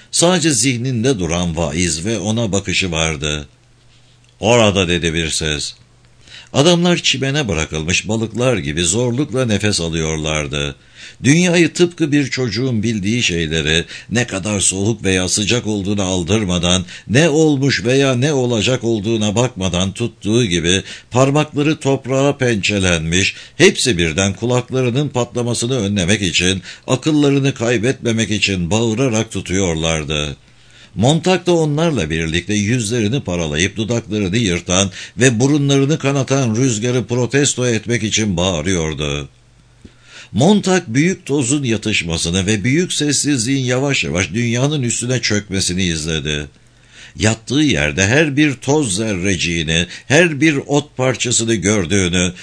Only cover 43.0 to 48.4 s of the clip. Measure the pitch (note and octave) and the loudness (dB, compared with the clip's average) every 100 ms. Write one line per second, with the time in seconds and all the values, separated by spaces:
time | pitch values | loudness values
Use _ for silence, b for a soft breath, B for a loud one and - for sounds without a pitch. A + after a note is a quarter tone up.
43 | D3 C3 C#3 C#3 A2+ C3+ B2+ B2+ C#3+ C3+ | -2 0 0 -2 0 -2 0 -2 0 -2
44 | C#2 E2+ F#2 G#2+ A#2+ A#2+ C#3+ D3+ A#2+ - | -2 -2 -2 -2 -2 0 0 0 -2 -4
45 | A#2+ B2+ - G#2 G#2 F#2+ F2+ F2+ F#2 D#2+ | -2 -2 -2 -2 -2 -4 -2 -2 -2 -2
46 | D#2 D#2+ C#2+ D2+ D2 - _ _ B B | -2 -4 -4 -4 -6 -14 _ _ B B
47 | B B1+ G#2+ A2+ - C3+ D3+ D#2+ D2+ D2 | B -2 0 0 -2 0 2 2 0 2
48 | G2 C3+ D#3+ C3+ | 2 4 2 2